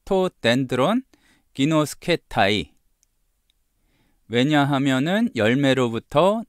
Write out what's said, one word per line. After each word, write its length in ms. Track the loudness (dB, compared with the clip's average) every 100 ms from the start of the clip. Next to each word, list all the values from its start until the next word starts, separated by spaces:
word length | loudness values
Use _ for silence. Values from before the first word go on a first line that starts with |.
토 240 | -4 -2 -2 _
덴드론 640 | 0 0 -2 -2 0 -2 -6 _ _ _ _
기노스케타이. 1160 | -4 0 0 -2 -6 -4 -4 -2 0 0 0 -6 _ _ _ _ _ _ _ _ _ _ _ _ _ _ _ -6
왜냐하면은 1000 | -2 2 2 2 0 0 0 0 -2 -2
열매로부터 1080 | 0 0 2 2 2 0 -4 -2 0 2 0